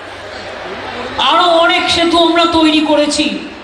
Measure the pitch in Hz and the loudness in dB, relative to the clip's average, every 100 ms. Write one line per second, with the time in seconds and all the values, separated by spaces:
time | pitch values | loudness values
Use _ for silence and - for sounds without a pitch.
0 | - - - - - - - - - - | -16 -14 -14 -14 -12 -12 -12 -12 -12 -10
1 | - - 269 330 359 330 349 359 330 339 | -10 -2 2 2 4 4 4 2 0 0
2 | 339 339 330 339 339 330 311 302 302 294 | 2 4 4 4 2 2 2 2 2 2
3 | 294 302 277 - - - | 2 0 -2 -4 -10 -14